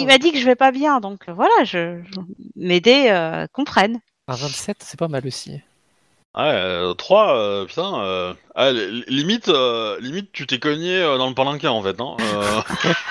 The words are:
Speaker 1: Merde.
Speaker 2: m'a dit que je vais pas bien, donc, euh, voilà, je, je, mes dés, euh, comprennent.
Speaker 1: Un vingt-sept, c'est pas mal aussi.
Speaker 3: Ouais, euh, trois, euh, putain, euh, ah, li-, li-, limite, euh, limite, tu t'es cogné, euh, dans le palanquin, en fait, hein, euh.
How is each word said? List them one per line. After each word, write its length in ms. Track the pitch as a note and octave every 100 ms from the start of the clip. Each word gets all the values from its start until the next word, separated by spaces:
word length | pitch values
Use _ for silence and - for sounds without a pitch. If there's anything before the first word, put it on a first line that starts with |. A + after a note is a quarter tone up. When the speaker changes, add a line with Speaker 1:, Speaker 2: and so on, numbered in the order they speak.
| C4+
Speaker 1:
Merde. 20 |
Speaker 2:
m'a 80 | C4
dit 120 | D#4+
que 80 | C#4+
je 60 | B3+
vais 80 |
pas 160 | B3 C4+
bien, 300 | C4 D4 C4+
donc, 280 | G3 G3 -
euh, 40 |
voilà, 320 | E3+ D#4+ A4+
je, 360 | A#3 F3+ E3+ F3
je, 160 | F3 F#3+ F3+ - -
mes 240 | - F#3 F3
dés, 280 | E3+ C4+ C4
euh, 380 | F#3 D#3+ D#3+ D#3+
comprennent. 460 | - D4 - G3+ A#3 - _ -
Speaker 1:
Un 80 | B2
vingt-sept, 400 | C#3+ - - G3+
c'est 180 | - -
pas 100 | E3
mal 180 | C#3 C3
aussi. 240 | - - C#3+ - _ _ _ _ _ _ -
Speaker 3:
Ouais, 60 |
euh, 500 | C#3+ A#2 F#2 F2 F2+
trois, 420 | F2 - G3 G3+ B2+
euh, 280 | G#2 G2+ F#2
putain, 340 | - F#3+ D#3
euh, 320 | G2 F#2 F2+ F2+ _
ah, 160 | - C3+
li-, 220 | B2 F#2+
li-, 120 | A#2 A#2+
limite, 400 | C3+ D#3 A3+ -
euh, 500 | D3 B2+ A#2 A2 F#2+
limite, 300 | B2 E3+ G3
tu 160 | - C#3
t'es 140 | B2+
cogné, 340 | D3+ D3+ F3 F#3
euh, 160 | E3 C3
dans 100 | C3
le 60 |
palanquin, 360 | C3 C3+ C#3+ D#3
en 100 | A2+
fait, 180 | G2 F#2
hein, 160 | B2+ -
euh. 420 | A2 G#2 G#2 G#2+ - F3+ F3 E3+ -